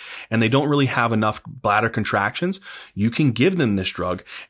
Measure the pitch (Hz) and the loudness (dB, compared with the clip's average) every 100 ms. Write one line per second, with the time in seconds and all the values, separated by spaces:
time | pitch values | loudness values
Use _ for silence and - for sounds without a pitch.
0 | - - - 113 113 135 147 143 135 - | -14 -16 -2 0 4 2 2 2 2 2
1 | 117 110 107 104 - - 107 104 110 - | 2 2 0 -2 -10 -4 2 2 2 0
2 | 98 104 104 - 180 196 - - - - | 0 0 0 -2 -4 -4 -8 -16 -12 -2
3 | 220 233 147 107 160 185 120 98 90 - | 0 2 2 4 2 2 2 2 -2 -4
4 | 90 90 - - - | -4 -4 -8 -18 -6